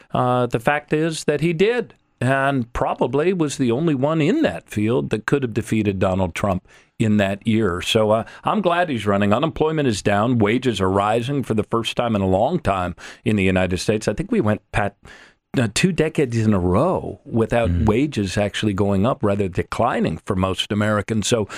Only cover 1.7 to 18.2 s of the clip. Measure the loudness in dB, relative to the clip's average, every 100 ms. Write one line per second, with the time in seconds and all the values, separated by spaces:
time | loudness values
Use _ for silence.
1.7 | 0 -4 -12 _ -4 0 0 0 0 -4
2.7 | -4 -4 -2 -2 0 0 0 -2 0 0
3.7 | 0 0 0 0 2 2 2 0 -4 -8
4.7 | -2 0 0 -2 -4 0 0 0 -4 -2
5.7 | 0 0 0 2 2 0 -2 -2 -2 -6
6.7 | -20 _ -2 2 2 2 0 0 2 2
7.7 | 0 0 2 4 2 0 -6 -2 0 2
8.7 | 2 0 -2 0 2 2 2 0 0 0
9.7 | 2 0 0 0 2 2 2 2 2 0
10.7 | 0 0 2 2 0 -2 -4 -2 -4 -2
11.7 | -4 -4 -2 -2 0 2 2 0 0 -2
12.7 | -2 -4 -8 -16 -8 -2 2 2 2 0
13.7 | -2 -2 -2 -2 -4 -2 0 0 -2 -4
14.7 | -4 -4 -6 -18 -20 -20 _ _ -2 -2
15.7 | 0 0 0 -2 0 0 0 2 2 2
16.7 | 2 2 -2 -6 -10 -4 -2 0 0 0
17.7 | 2 2 2 0 -2